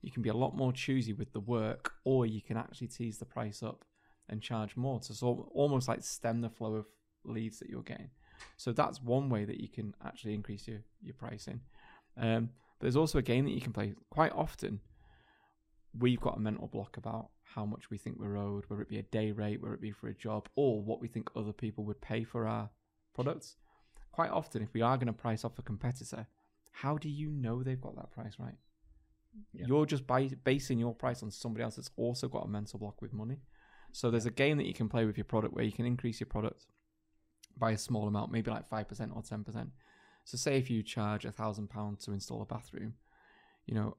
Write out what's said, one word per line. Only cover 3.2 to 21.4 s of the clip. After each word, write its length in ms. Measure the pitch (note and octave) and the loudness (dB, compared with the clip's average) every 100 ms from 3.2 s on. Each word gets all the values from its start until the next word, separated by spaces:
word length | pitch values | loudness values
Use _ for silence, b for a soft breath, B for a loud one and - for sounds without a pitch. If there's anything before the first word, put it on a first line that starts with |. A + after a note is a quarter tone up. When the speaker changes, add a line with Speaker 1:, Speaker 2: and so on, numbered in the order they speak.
| A2+ | -8
Speaker 1:
price 360 | - A2 G2+ | -4 -4 -4
up 220 | A2 - - b b b _ | -8 -8 -14 b b b _
and 140 | G#2+ | -6
charge 340 | - A2+ G#2+ - | -4 -2 -2 -2
more 220 | B2+ B2 | -2 -2
to 140 | - | -6
sort 240 | G#2+ B2 B2 | -2 0 0
of 80 | - | -2
almost, 380 | - D3 C3+ C3 | 4 6 6 2
like, 160 | A#2 | 0
stem 380 | - - A#2 A2+ | -2 -2 0 2
the 100 | A#2 | 0
flow 240 | A2+ A2 | -2 -2
of 120 | A2 G#2 _ _ _ | -2 -4 _ _ _
leads 360 | - A2+ A2 G#2+ | -6 -4 -4 -6
that 80 | - | -10
you're 140 | - | -8
getting. 280 | - - - - B B B B | -8 -10 -10 -18 B B B B
So 160 | - | -2
that's 280 | A2+ - - | 2 2 2
one 280 | A#2+ B2+ C#3 | 2 4 4
way 160 | A2+ | 2
that 160 | G#2 - | 2 -2
you 80 | - | -6
can 260 | - G#2+ - | -6 -6 -6
actually 300 | - - A2 | -10 -8 -4
increase 320 | G#2+ G2 G2+ - | -2 -2 -8 -8
your, 120 | G#2+ A2+ _ | -10 -12 _
your 120 | - | -16
pricing. 460 | B2+ D3+ G#2+ - A#2+ - B B B B - | -10 -8 -8 -8 -10 -10 B B B B -2
Um, 340 | A#2 A2+ A2+ - b b | 2 4 2 -4 b b
but 80 | - | 4
there's 100 | B2+ | 6
also 220 | D#3 D3 | 6 4
a 40 | |
game 220 | B2 A#2+ | 4 4
that 80 | C#3 | 4
you 80 | B2+ | 0
can 120 | A#2+ | -2
play. 220 | G#2 G2+ G#2 _ | -2 -2 -4 _
Quite 220 | - D#3+ | 4 4
often, 480 | - D3+ - - G2+ - b b b b b b b _ _ _ A2+ | 4 -2 0 -4 -4 -8 b b b b b b b _ _ _ 2
we've 220 | B2 B2 | 4 6
got 160 | - - | 2 0
a 40 | |
mental 260 | G#2+ G#2+ - | 0 -2 -4
block 300 | G#2+ G2+ - | -6 -6 -8
about 340 | A2+ A2+ - _ | -6 -6 -8 _
how 220 | _ - | _ -6
much 240 | G#2+ G#2 - | -4 -4 -8
we 80 | G#2 | -8
think 200 | - - | -8 -6
we're 180 | G#2 G2+ | -4 -2
owed, 280 | G2+ G2+ - | -2 -4 -4
whether 140 | G#2 | -6
it 60 | G#2 | -4
be 100 | G#2+ | -6
a 40 | |
day 300 | G2+ A2+ G#2+ | -2 0 0
rate, 300 | G#2 G#2 G#2 | 0 -2 -2
whether 120 | A2 | -4
it 60 | G#2+ | -6
be 120 | G#2+ | -6
for 160 | G2+ A2 | -8 -8
a 60 | |
job, 340 | G#2 A2 G#2+ - - | -8 -4 -4 -4 4
or 260 | C#3 G#2+ | 4 4
what 180 | G#2 A2 | 0 -2
we 80 | A#2 | -2
think 220 | - G#2 | -6 -4
other 160 | - | -4